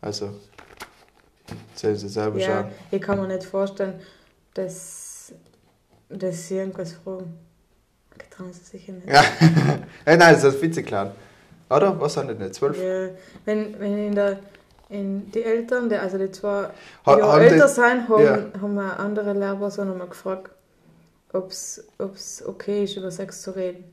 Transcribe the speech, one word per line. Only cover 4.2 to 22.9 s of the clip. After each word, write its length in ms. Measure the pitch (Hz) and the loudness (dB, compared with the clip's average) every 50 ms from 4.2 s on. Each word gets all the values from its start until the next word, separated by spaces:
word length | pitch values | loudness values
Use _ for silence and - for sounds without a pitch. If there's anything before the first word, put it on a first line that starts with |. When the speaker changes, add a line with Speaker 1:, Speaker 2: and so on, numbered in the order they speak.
| _ _ _ _ _ _ _ | _ _ _ _ _ _ _
Speaker 2:
dass, 760 | - 190 180 165 165 - - - - - - - - - - - - _ _ _ _ _ _ _ _ _ _ _ _ _ _ | -10 -8 -8 -10 -14 -18 -18 -18 -18 -18 -18 -20 -20 -20 -20 -20 -20 _ _ _ _ _ _ _ _ _ _ _ _ _ _
dass 380 | - 196 185 185 170 170 - - | -12 -8 -6 -6 -6 -6 -10 -8
sie 80 | 196 190 | -6 -6
irgendwas 360 | 190 190 190 190 185 165 - | -6 -6 -8 -10 -12 -12 -12
fragen. 440 | - _ 190 190 185 185 170 165 - - _ _ _ _ _ _ _ _ _ _ _ _ _ _ - | -16 _ -12 -12 -12 -12 -14 -16 -18 -20 _ _ _ _ _ _ _ _ _ _ _ _ _ _ -20
Da 80 | - _ - | -20 _ -20
trauen 160 | - 185 180 | -18 -18 -18
sie 120 | 175 - _ - _ 190 | -18 -20 _ -20 _ -20
sicher 160 | - - 190 | -18 -16 -18
nicht. 140 | 180 180 - | -16 -8 4
Speaker 1:
Ja. 160 | 143 143 147 - - - 165 160 165 160 135 | 6 6 6 6 4 6 6 6 8 6 2
<laughs> 400 | 139 143 - - - - - - | 2 0 -2 -6 -14 -20 -8 2
Hey, 120 | - 156 170 | 4 6 8
nein, 160 | 175 170 156 | 10 10 10
das 100 | 135 - | 8 8
ist 140 | 143 135 139 | 4 2 4
viel 120 | - 165 | -2 -2
zu 100 | 165 151 | -2 -4
klein. 300 | 127 - - 101 98 98 - - - - _ _ _ _ - _ _ _ | -6 -4 -4 -4 -4 -4 -8 -14 -20 -20 _ _ _ _ -20 _ _ _
Oder? 280 | 127 143 180 202 175 160 | 2 2 4 2 0 0
Was 140 | 135 151 156 | -4 -4 -4
sind 160 | - 139 131 | -4 -6 -6
denn 80 | 113 107 | -6 -8
nicht? 160 | 98 92 - | -8 -10 -6
Zwölf? 220 | - - 139 151 180 | -2 -2 -2 -2 -2
Speaker 2:
Ja. 280 | 185 185 185 190 190 185 185 - - - - - _ | -6 -4 -4 -6 -6 -8 -10 -16 -20 -20 -20 -14 _
Wenn, 320 | - 214 214 214 208 214 202 | -4 -4 -4 -4 -6 -10 -10
wenn 180 | 202 202 202 208 208 208 | -6 -6 -4 -4 -4 -4
in 80 | 208 | -2
der, 240 | 202 202 202 196 196 - - - - _ _ _ _ _ _ | 0 0 0 -2 -6 -12 -20 -20 -20 _ _ _ _ _ _
in 400 | 202 208 196 196 196 196 202 202 | -10 -8 -6 -6 -6 -8 -8 -6
die 120 | - 220 226 | -6 -6 -2
Eltern, 460 | 226 220 233 233 233 254 247 240 233 | -2 -2 -2 -2 -2 -4 -2 -2 -2
die, 60 | 226 196 | -2 -2
also 200 | 180 190 185 190 | -4 -4 -4 -4
die 140 | 190 190 | -6 -6
zwei 380 | 190 - - 208 202 202 196 - - - - - - - _ | -8 -8 -6 -4 -4 -4 -6 -8 -10 -16 -20 -20 -20 -6 _
Speaker 1:
Ha-, 120 | - 139 - | 4 4 6
Speaker 2:
Jahre 140 | - - - | 6 6 6
Speaker 1:
haben 60 | - | 8
die 60 | - - | 10 10
Speaker 2:
älter 200 | 160 - 294 277 | 10 10 8 6
sind, 400 | - 240 240 240 247 254 233 - | 6 4 4 4 4 2 0 2
haben, 140 | 226 214 220 | 6 6 6
Speaker 1:
Ja. 160 | 214 208 208 208 - - 196 | 6 6 2 -2 -6 -10 -8
Speaker 2:
haben 120 | 196 208 202 | -6 -4 -4
wir 240 | 202 196 190 185 - | -4 -4 -4 -6 -6
andere 340 | 196 208 208 208 208 202 202 | -6 -4 -4 -4 -4 -2 -2
Lehrpersonen 640 | 196 196 196 196 196 208 208 196 - 202 190 185 185 | -2 -2 -2 -4 -4 -6 -6 -6 -6 -6 -6 -6 -8
mal 100 | 180 180 | -10 -14
gefragt, 420 | - - - 190 190 190 - - - _ _ _ _ _ _ _ _ _ _ _ _ _ _ _ _ | -16 -12 -8 -8 -8 -8 -10 -18 -20 _ _ _ _ _ _ _ _ _ _ _ _ _ _ _ _
ob's, 500 | 185 185 185 185 - - - - - - _ _ _ | -6 -6 -6 -12 -14 -12 -12 -14 -14 -16 _ _ _
ob's 420 | 190 196 196 - - - - - - | -10 -10 -10 -14 -16 -16 -16 -14 -12
okay 400 | - 196 - - - 202 208 202 | -12 -12 -12 -8 -6 -4 -2 -2
ist, 100 | 190 | -4